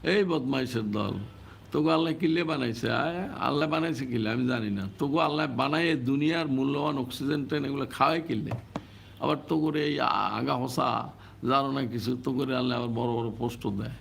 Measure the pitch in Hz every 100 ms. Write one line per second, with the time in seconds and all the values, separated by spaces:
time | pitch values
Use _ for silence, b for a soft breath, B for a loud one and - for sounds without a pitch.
0 | - 202 190 160 127 135 127 117 107 104
1 | 101 101 101 - B B - 151 156 160
2 | 165 160 165 165 160 147 123 113 117 117
3 | 151 175 190 - - 143 151 160 165 131
4 | 135 120 107 120 127 123 107 98 98 -
5 | 143 156 151 151 151 120 135 156 170 147
6 | 123 139 151 170 156 131 135 143 151 139
7 | 127 - 135 151 135 151 139 139 131 -
8 | 139 165 160 113 - - - B B B
9 | B B - 151 - 160 156 151 151 143
10 | 127 104 101 104 135 131 127 123 127 113
11 | 120 - B B 120 135 139 139 123 120
12 | 120 123 139 131 131 127 127 120 120 117
13 | 120 117 117 104 117 - 117 98 117 123